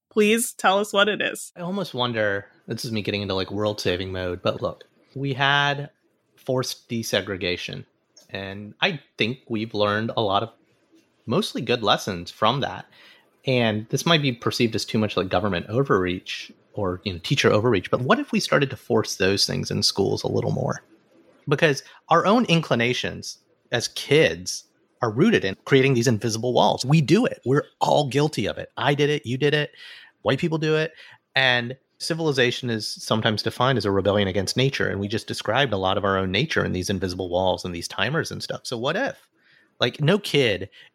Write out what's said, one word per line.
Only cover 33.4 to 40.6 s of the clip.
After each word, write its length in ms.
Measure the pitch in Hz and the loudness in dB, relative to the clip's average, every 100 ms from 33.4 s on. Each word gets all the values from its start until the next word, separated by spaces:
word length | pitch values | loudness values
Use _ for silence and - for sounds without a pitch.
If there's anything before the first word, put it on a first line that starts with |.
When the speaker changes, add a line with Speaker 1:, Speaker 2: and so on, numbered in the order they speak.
Speaker 2:
defined 340 | 113 - 123 127 | -2 0 2 2
as 80 | |
a 60 | 98 | 2
rebellion 380 | 98 95 101 98 | 2 2 2 2
against 280 | 95 95 - | 0 -2 0
nature. 320 | 127 - 98 | 0 0 -2
And 120 | 95 | -2
we 80 | 101 | -4
just 180 | 107 - | -6 -6
described 460 | 117 - 117 139 | -6 -2 0 0
a 40 | 101 | 0
lot 200 | 92 101 | 0 0
of 60 | |
our 120 | 98 95 | 2 0
own 140 | 95 | 0
nature 340 | 92 160 95 | 0 0 0
in 80 | 95 | 0
these 160 | 92 92 | -2 -2
invisible 400 | 98 95 92 92 | -2 -2 -4 -2
walls 360 | 87 92 87 | 0 0 0
and 100 | 92 | -4
these 140 | 85 - | -8 -8
timers 420 | - 101 156 - | -4 -2 -2 -4
and 120 | 101 | -8
stuff. 180 | - - | -8 -10
So 140 | - 117 | -8 -6
what 180 | 127 185 | -4 -4
if? 320 | 277 - _ _ _ _ _ - | -6 -8 _ _ _ _ _ -4
Like, 200 | 123 - | -2 2
no 160 | 147 202 | 2 2
kid, 520 | - 143 123 90 | 2 2 2 0